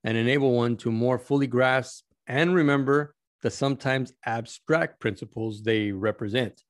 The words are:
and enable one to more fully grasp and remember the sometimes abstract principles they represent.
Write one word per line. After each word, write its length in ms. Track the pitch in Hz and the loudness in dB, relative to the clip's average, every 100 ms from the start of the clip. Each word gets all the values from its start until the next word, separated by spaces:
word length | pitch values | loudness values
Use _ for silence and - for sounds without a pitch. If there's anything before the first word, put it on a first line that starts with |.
and 140 | 110 113 | 0 0
enable 360 | 117 143 139 | 2 2 4
one 240 | 120 120 117 | 2 2 0
to 120 | 117 | -2
more 280 | 113 120 123 | 0 0 0
fully 300 | - 143 135 | 0 0 2
grasp 560 | 120 131 131 123 - _ _ - | 2 2 2 -2 -14 _ _ -6
and 280 | 127 170 | 0 2
remember 600 | 180 147 143 135 143 147 _ _ _ | 4 4 2 2 0 0 _ _ _
the 80 | 120 | -6
sometimes 640 | - 139 135 139 131 123 _ | -2 -2 -2 -2 -2 -4 _
abstract 760 | 120 113 113 - - 160 160 _ | -6 -6 -8 -16 -2 0 0 _
principles 640 | 113 101 113 113 110 104 | -6 -6 -12 -8 -8 -4
they 300 | 110 110 104 | 0 0 0
represent. 720 | 95 107 104 107 120 113 - | -2 -2 -2 -4 -2 -2 -6